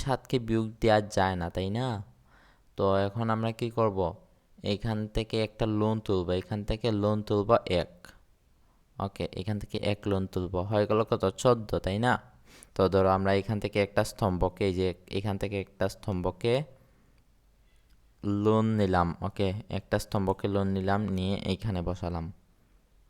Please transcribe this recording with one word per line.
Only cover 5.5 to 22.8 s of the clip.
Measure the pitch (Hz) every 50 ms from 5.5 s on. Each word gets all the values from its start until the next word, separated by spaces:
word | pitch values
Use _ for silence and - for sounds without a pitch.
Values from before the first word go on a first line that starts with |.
| - - 113 110 107 107
লোন | 107 110 113 110
তুলব, | 107 - 101 92 90 87 90 92
এখান | 92 - 110 107 101 -
থেকে | 110 107 - 120
লোন | 110 101 101 104 107 107 104 -
তুলব | 110 104 101 101 - - - - 92 87
এক। | 80 - - - - - - - _ _ _ _ _ _ _ _ _ _ _ _ _ _ _ - 98
ওকে, | 98 - - 92 - - -
এখান | 92 - 107 101
থেকে | - - - 107 - -
এক | 104 - - 104
লোন | 98 95 95 95 -
তুলব, | 92 90 87 95 90 90 98
হয়ে | 110 104 104 101
গেল | 110 107 113 -
কত? | 120 104 - 95 95 -
চোদ্দ, | - 127 120 117 110 - - 87 -
তাই | 92 95 104 117
না? | 123 117 - - - - - - - - - - - -
তো | - 95 92 87
ধরো | 95 95 95 95 95
আমরা | 95 98 98 98
এখান | 95 - 110 104
থেকে | - 104 - 107 101 -
একটা | - - 107
স্তম্ভকে, | - - - 117 101 90 87 90 92 - - 104 98
এই | 92 90
যে | 92 92 85 - - - - 98
এখান | 98 107 98 98
থেকে | - 101 101 98 92
একটা | - - - 98 98 -
স্তম্ভকে | - - - 101 90 87 92 90 - - 117 117 135 156 - - - - _ _ _ _ _ _ _ _ _ _ _ _ _ _ _ _ _ _ _ _ _ - _ _ _ _ _ -
লোন | 101 101 101 104 107 110 110 110 110 110 107
নিলাম, | 104 92 92 90 87 85 92 - - 95
ওকে, | - - 104 95 92 107 - -
একটা | 85 95 - - - 104 -
স্তম্ভকে | - - 107 95 95 95 - - 104 98
লোন | 101 98 98 98
নিলাম, | 98 92 95 98 101 107 98 95
নিয়ে | 92 92 95 98 - - -
এইখানে | 95 90 - 113 98 90 87 87
বসালাম। | 87 90 90 87 85 85 82 82 - - _ _ _ _ _ _ _ _